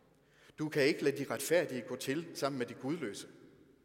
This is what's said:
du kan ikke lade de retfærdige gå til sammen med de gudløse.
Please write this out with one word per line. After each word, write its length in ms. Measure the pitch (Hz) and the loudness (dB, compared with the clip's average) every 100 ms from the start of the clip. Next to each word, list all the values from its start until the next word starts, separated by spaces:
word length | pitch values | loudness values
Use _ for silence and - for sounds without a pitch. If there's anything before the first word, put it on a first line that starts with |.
| _ _ _ _ - - | _ _ _ _ -18 -6
du 100 | 151 | 0
kan 140 | 151 | 4
ikke 200 | 147 - | 4 6
lade 140 | 143 120 | 2 0
de 160 | 131 | -4
retfærdige 480 | 113 - 170 143 127 | -4 2 4 2 -4
gå 140 | 113 123 | -6 -6
til 420 | - 147 160 131 | -2 -4 -4 -2
sammen 220 | 139 139 | -2 0
med 60 | 120 | -4
de 80 | |
gudløse. 540 | 117 131 175 117 95 - - - - - _ | -4 -4 -4 -4 -8 -12 -18 -20 -20 -20 _